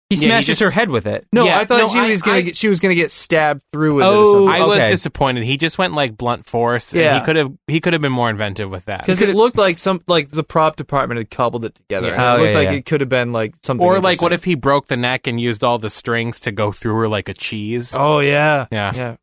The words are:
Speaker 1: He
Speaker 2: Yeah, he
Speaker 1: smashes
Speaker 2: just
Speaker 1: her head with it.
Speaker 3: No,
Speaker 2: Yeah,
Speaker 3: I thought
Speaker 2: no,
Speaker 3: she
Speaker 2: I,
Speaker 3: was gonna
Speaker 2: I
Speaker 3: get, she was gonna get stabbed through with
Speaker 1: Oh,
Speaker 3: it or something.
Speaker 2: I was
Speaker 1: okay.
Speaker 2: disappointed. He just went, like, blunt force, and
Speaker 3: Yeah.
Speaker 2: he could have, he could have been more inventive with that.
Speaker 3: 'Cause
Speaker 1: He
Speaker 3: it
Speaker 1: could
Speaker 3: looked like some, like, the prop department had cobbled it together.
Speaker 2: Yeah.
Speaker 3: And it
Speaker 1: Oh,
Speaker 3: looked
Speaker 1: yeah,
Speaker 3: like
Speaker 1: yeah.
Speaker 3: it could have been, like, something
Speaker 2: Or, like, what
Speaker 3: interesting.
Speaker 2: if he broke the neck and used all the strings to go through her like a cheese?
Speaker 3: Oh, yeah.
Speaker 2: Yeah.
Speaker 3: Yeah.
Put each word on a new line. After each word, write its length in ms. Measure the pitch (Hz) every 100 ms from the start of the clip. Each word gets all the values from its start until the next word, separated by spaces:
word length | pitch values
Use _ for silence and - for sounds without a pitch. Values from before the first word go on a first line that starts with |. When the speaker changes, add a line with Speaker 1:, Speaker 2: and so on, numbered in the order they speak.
| -
Speaker 1:
He 40 | 180
Speaker 2:
Yeah, 40 |
he 60 | 156
Speaker 1:
smashes 200 | 226 139
Speaker 2:
just 140 | 160
Speaker 1:
her 100 | 202
head 180 | 180 220
with 160 | 117 104
it. 180 | 104 -
Speaker 3:
No, 140 | 240 185
Speaker 2:
Yeah, 120 | 185
Speaker 3:
I 60 | 214
thought 120 | 240
Speaker 2:
no, 120 | 220
Speaker 3:
she 80 | 240
Speaker 2:
I, 120 | 233
Speaker 3:
was 100 | 196
gonna 160 | 202 196
Speaker 2:
I 40 |
Speaker 3:
get, 160 | 175 160
she 100 | 214
was 120 | 175
gonna 160 | 190 170
get 160 | 156
stabbed 500 | - - 160 151 143 _
through 240 | 151 156 143
with 100 | 190
Speaker 1:
Oh, 60 |
Speaker 3:
it 80 | 208
or 40 | 208 202 196
something. 140 | 170
Speaker 2:
I 40 | 208
was 140 | 202
Speaker 1:
okay. 60 | 110
Speaker 2:
disappointed. 540 | 98 - - 135 123 117
He 100 | 139
just 200 | 160 -
went, 160 | 180
like, 240 | 151 131 107
blunt 280 | 120 120 -
force, 460 | 117 117 120 -
and 100 | 170
Speaker 3:
Yeah. 180 | 156 127
Speaker 2:
he 60 | 160
could 100 | 160
have, 140 | 135 - -
he 120 | 156
could 140 | 175
have 80 | 165
been 100 | 143
more 180 | 127 117
inventive 400 | 104 104 98 98
with 160 | 92 -
that. 200 | 95 -
Speaker 3:
'Cause 140 | 180
Speaker 1:
He 40 | 208
Speaker 3:
it 20 |
Speaker 1:
could 80 | 196
Speaker 3:
looked 220 | 240 226
like 220 | 190 170
some, 220 | 190 185 -
like, 220 | 165 143
the 120 | 151
prop 320 | 151 160 156 -
department 420 | 139 139 127 117
had 100 | 107
cobbled 340 | - 120 117 110
it 100 | -
together. 340 | - 95 90
Speaker 2:
Yeah. 40 |
Speaker 3:
And 80 | 98
it 40 | 123
Speaker 1:
Oh, 120 | 120
Speaker 3:
looked 80 | 107
Speaker 1:
yeah, 60 | 104
Speaker 3:
like 60 | -
Speaker 1:
yeah. 60 | 139
Speaker 3:
it 80 | -
could 140 | 151
have 80 | 131
been, 220 | 127 120
like, 220 | 117 110 -
something 220 | - 127 175
Speaker 2:
Or, 80 | 190
like, 200 | 185 175
what 100 | 170
Speaker 3:
interesting. 20 |
Speaker 2:
if 100 | 170
he 120 | 185 143
broke 320 | 135 139 -
the 100 | 123
neck 300 | 123 127 127
and 120 | 117
used 240 | 120 107
all 140 | 123 120
the 100 | 107
strings 500 | - 123 117 117 -
to 100 | -
go 200 | 104 104
through 240 | - 113 110
her 120 | 110
like 220 | 104 98
a 40 |
cheese? 600 | 92 - 110 107 120 120 131
Speaker 3:
Oh, 240 | 147 151
yeah. 480 | 139 143 151 143 120
Speaker 2:
Yeah. 200 | 110 101
Speaker 3:
Yeah. 220 | 127 120 113